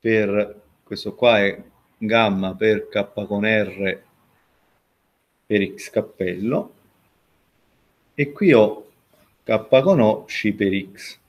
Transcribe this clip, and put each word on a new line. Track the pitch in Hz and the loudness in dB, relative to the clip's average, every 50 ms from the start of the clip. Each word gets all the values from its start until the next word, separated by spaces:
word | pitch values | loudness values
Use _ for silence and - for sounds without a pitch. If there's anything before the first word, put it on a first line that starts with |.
per, | - 113 110 110 107 98 101 104 101 104 - - _ _ _ _ | 0 0 0 2 0 0 -2 -2 -4 -4 -8 -20 _ _ _ _
questo | _ _ 104 101 - 107 - | _ _ -14 -12 -12 -12 -6
qua | - 123 120 113 107 | 0 2 4 4 4
è | 101 98 95 - - - _ _ _ _ _ _ | 2 0 -2 -6 -16 -20 _ _ _ _ _ _
gamma | 113 107 113 113 113 104 98 95 95 95 92 | -4 0 2 2 2 2 0 -2 -4 -6 -4
per | 92 107 110 107 101 - - | -2 0 0 0 0 -4 -6
K | - 104 101 - _ - 104 | -6 -6 -6 -4 _ -10 -8
con | 95 104 101 101 | -6 -6 -2 0
R | 110 110 107 104 95 95 95 98 95 90 - _ _ _ _ _ _ _ _ _ _ _ _ _ _ _ _ _ _ _ _ _ _ _ _ _ _ _ _ _ | 0 0 0 0 -4 -6 -6 -4 -4 -4 -6 _ _ _ _ _ _ _ _ _ _ _ _ _ _ _ _ _ _ _ _ _ _ _ _ _ _ _ _ _
per | _ 107 104 98 95 - | _ 0 0 0 -2 -6
X | - - - | -14 -18 -6
cappello, | - 110 104 - - _ 95 90 90 90 101 117 139 170 - - _ _ _ _ _ _ _ _ _ _ _ _ _ _ _ _ _ _ _ _ _ _ _ _ _ _ _ _ _ | -4 -4 -6 -6 -8 _ -6 -6 -6 -6 -4 -4 -4 -4 -6 -8 _ _ _ _ _ _ _ _ _ _ _ _ _ _ _ _ _ _ _ _ _ _ _ _ _ _ _ _ _
e | - 143 143 | -4 -4 -4
qui | - - 208 185 | -2 0 4 6
ho | 139 113 107 104 - - - _ _ _ _ _ _ _ _ _ _ _ _ | 8 6 6 4 2 -8 -16 _ _ _ _ _ _ _ _ _ _ _ _
K | - 113 107 - - | -2 -2 -2 0 4
con | - 131 131 185 196 151 | 4 4 4 4 4 4
O, | 113 107 107 - - | 4 2 2 0 -6
C | - - - - 107 | -12 -12 -4 -4 -4
per | 101 - 104 98 95 98 92 - | -2 0 0 0 0 -2 -6 -10
X. | - - - - - _ _ | -18 -20 -20 -20 -20 _ _